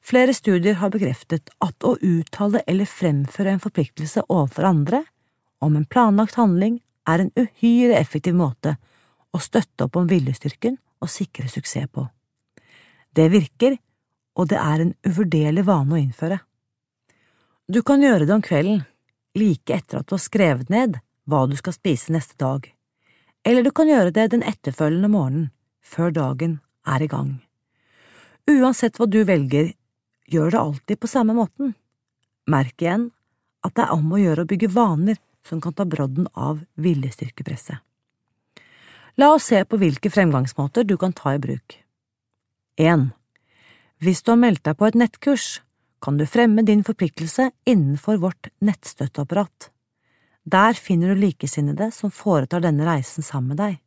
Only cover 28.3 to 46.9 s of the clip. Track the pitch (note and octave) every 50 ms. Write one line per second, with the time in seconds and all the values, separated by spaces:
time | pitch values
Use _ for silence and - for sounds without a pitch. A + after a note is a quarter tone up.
28.3 | _ _ _ - D4 C4+ B3+ C4 B3 - - A3+ - - A#3 G#3+ G3 A3 G#3+ F#3
29.3 | F#3+ D#3 C#3 C3 C#3 C#3+ D#3 E3+ - _ _ _ _ _ _ _ _ _ _ _
30.3 | - E3 D#3 E3+ F#3 A3+ - D3+ D3 C3+ _ - G#3 - - A#3 - C4+ A3+ A3
31.3 | A3 A#3 A3 - _ - C#4 C4+ G#3+ _ _ _ _ _ _ _ _ _ _ _
32.3 | _ _ _ - D3+ C#3 C3+ B2 - - E3 E3+ F3+ G#3+ A#3+ A#3+ _ _ _ _
33.3 | _ _ _ _ _ _ - F#3+ - A#3+ - - - E3 D3+ D#3+ F3 G3+ G3+ F3
34.3 | D#3 D3+ F3 D#3+ G3+ F3 A3 G#3 F3+ A#3+ A#3 G3+ D#3+ D3+ F3 G#3 A3 - _ _
35.3 | _ _ _ - E3 D#3+ - F3 D3 - G3+ F3 D#3 D3+ C#3+ C3 C3 C#3+ F3+ -
36.3 | _ - B2+ C#3 D#3 D3+ E3 _ _ - D#3 F3+ E3 C#3 C3 C3 - - - A#2+
37.3 | _ - C#3 - C3+ - - - C#3+ C3 _ _ _ _ _ _ _ _ _ _
38.3 | _ _ _ _ _ - _ _ _ _ _ - - - _ - _ - C#4 D4
39.3 | D#4 D4+ - - A#3+ G3 - _ A3+ G#3 G3 E3 C#3 - - G#3 - G#3 F#3+ E3
40.3 | C#3 B2+ B2+ C3 - - C#3 C#3 _ A#3 B3 G3 G3 - F#3 F#3 F3 - - C#3
41.3 | C#3 C#3+ C3 - C3+ B2+ _ _ - _ _ _ _ _ _ _ _ _ _ _
42.3 | _ _ _ _ _ _ _ _ _ - D#3+ E3 E3+ D#3 C3 B2+ - _ _ _
43.3 | _ _ _ _ _ _ _ _ _ _ _ _ _ _ - F#3 F3+ - - A#3
44.3 | A#3 A#3 B3 A#3+ F#3+ - _ D#3 D3 - G#3 A3 - A#3 A#3+ A3 - - - C#4+
45.3 | C#4+ A#3 - - - - _ _ _ _ _ _ _ _ - C#3 C#3+ C#3+ D#3 D3
46.3 | - A#3 A#3+ A3+ G#3+ A3 A3 G#3 G#3 G#3 G3 -